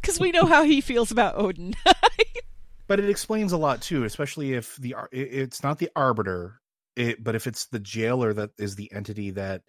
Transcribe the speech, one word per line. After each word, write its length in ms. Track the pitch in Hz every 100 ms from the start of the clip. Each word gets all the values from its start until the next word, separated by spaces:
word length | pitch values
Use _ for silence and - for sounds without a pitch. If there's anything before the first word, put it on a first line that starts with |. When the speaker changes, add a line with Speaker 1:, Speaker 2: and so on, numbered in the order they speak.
Speaker 1:
'Cause 180 | - 339
we 120 | 370
know 140 | 339 320
how 180 | 302
he 160 | 302 277
feels 300 | - 240 226
about 260 | 233 202 -
Odin. 380 | 196 180 180 - 330
<laughs> 0 | - 453 - 440 466 - - - - -
Speaker 2:
But 120 | 196
it 100 | 202
explains 440 | 202 - 220 202
a 40 | 175
lot 240 | 151 117
too, 220 | - 156
especially 480 | 113 - 143 - 139
if 240 | 127 - -
the 200 | 123 123
Ar-, 120 | -
it, 160 | 127 135
it's 300 | 135 131 -
not 160 | 143 147
the 100 | 170 -
Arbiter, 640 | 135 110 95 90 90 - _ _ _ -
it, 260 | 120 117
but 120 | 117 113
if 120 | 127
it's 200 | 110 -
the 120 | 117
Jailer 540 | 98 110 113 127 117
that 160 | 107 104 -
is 180 | 104 98
the 160 | 104
entity 400 | 101 107 107 101
that 300 | 95 98 92